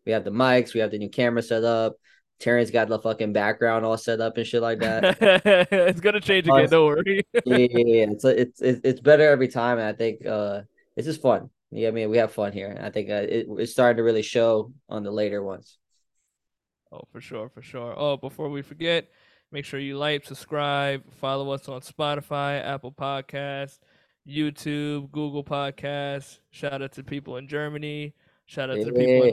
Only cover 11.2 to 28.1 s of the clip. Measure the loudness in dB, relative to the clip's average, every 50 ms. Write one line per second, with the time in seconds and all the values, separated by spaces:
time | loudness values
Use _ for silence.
11.2 | 2 2 2 2 0 -6 _ _ _ _ -8 -4 -4 -2 -2 -2 -2 0 2 2
12.2 | 0 0 -2 -4 -4 -4 -4 -8 -10 -10 -10 -12 -10 -8 -6 -6 -4 -4 -4 -4
13.2 | -2 -2 -2 -4 -4 -6 -6 -6 -6 -2 2 4 4 4 4 4 4 2 2 2
14.2 | 0 -2 0 2 2 4 2 2 0 -4 -10 _ _ -12 -10 -10 -8 -6 -4 -2
15.2 | -2 -2 -2 -4 -6 -8 -10 -12 -14 _ _ _ _ _ _ _ _ _ _ _
16.2 | _ _ _ _ _ _ _ _ _ _ _ _ _ _ -20 -20 -20 -20 -20 -20
17.2 | -18 -14 -12 -12 -12 -14 _ -20 -20 -16 -14 -12 -12 -10 -6 -4 -2 -2 -2 -4
18.2 | -6 -12 -12 -10 -8 -8 -8 -10 -12 -12 -12 -6 -2 -2 -2 -2 -2 _ _ _
19.2 | _ _ _ _ _ _ -14 -12 -12 -10 -10 -10 -8 -8 -6 -4 -4 -2 -2 -4
20.2 | -6 -10 -18 -18 -12 -8 -6 -4 -2 -2 -2 -2 -2 -2 -4 -6 -8 _ -14 _
21.2 | -6 -4 -4 -4 -4 -6 -8 -8 -10 -12 -16 -16 -16 -14 -8 -4 -4 -4 -4 -4
22.2 | -6 -8 -6 -6 -4 -4 -4 -4 -6 -6 -8 -8 -10 -14 -12 -10 -8 -6 -6 -8
23.2 | -8 -10 -10 -10 -8 -8 -8 -10 -10 -12 _ _ _ _ _ _ _ _ _ _
24.2 | _ -10 -6 -4 -4 -4 -6 -8 -8 -6 -6 -4 -4 -6 -6 -8 -10 -10 -8 -8
25.2 | -8 -6 -6 -8 -8 -6 -6 -4 -4 -6 -8 -8 -8 -8 -6 -6 -6 -6 -8 -8
26.2 | -10 -14 -20 _ _ _ -14 -10 -8 -8 -6 -6 -8 -10 -12 -14 -14 -10 -10 -10
27.2 | -10 -10 -12 -14 -10 -8 -8 -6 -6 -6 -8 -10 -10 -10 -10 -10 -12 -12